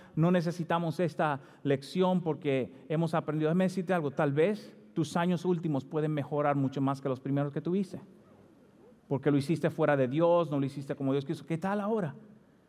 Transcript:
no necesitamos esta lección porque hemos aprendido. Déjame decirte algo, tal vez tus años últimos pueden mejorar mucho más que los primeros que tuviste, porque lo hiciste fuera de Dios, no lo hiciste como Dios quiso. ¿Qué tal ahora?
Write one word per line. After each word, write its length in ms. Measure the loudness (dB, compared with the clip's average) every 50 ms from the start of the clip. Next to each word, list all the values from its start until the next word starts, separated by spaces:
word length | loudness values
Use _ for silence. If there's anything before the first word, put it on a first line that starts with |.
| -20 -10 -2
no 160 | 2 2 4
necesitamos 680 | 4 4 2 0 -2 -4 -2 -2 0 0 0 -2 -2 0
esta 400 | -2 -2 0 0 0 0 0 -2 -6 -14 -20 -8 0
lección 580 | 0 0 0 0 -4 0 2 2 4 4 2
porque 520 | 0 0 -4 -2 0 0 0 0 0 -2 -6 -16 -8 -4
hemos 260 | -2 0 0 2 0
aprendido. 340 | -2 -2 0 -2 0 0 2
Déjame 160 | 2 2 2
decirte 300 | 2 0 -2 -2 0 0
algo, 160 | 0 0 -2
tal 220 | 0 0 0 2 4
vez 420 | 4 4 2 2 -2 -8 -16 -20 -20 -20 -8 -2
tus 240 | -2 -2 0 0
años 280 | 0 2 2 0 0 0
últimos 400 | 0 0 0 0 0 -2 -2 -2
pueden 280 | -4 -4 -2 -2 0 -2
mejorar 440 | -2 -4 -2 -2 0 2 2 2
mucho 240 | 2 2 0 0 0
más 200 | 0 0 0 -2
que 80 | -2 -4
los 120 | -4 -4
primeros 320 | -2 -2 0 0 0 -2 -4
que 100 | -4 -4
tuviste, 380 | -2 0 0 -2 -2 -6 -14 -16 -18 -20 -20 -20 -20 -20 -20 -20 -20 -20 -20 -20 -20 _ -20 -20 -20 -20 _ _ _
porque 220 | -4 0 2 2
lo 80 | 2 2
hiciste 320 | 2 2 -2 0 0 -2
fuera 260 | 0 0 2 2 4
de 120 | 2 2 0
Dios, 420 | 2 2 4 4 4 4 2 0
no 100 | 0 -2
lo 60 | -2
hiciste 280 | -2 -4 -8 -10 -10 -8
como 180 | -4 -2 0 0
Dios 120 | 0 -2
quiso. 220 | -4 -6 -8 -6
¿Qué 100 | -6 -6
tal 240 | -4 -2 -2 -4 -2
ahora? 340 | -2 -2 -2 -2 -2 -4 -6 -10 -16 -20 -20 -20 -20 _ _ _ _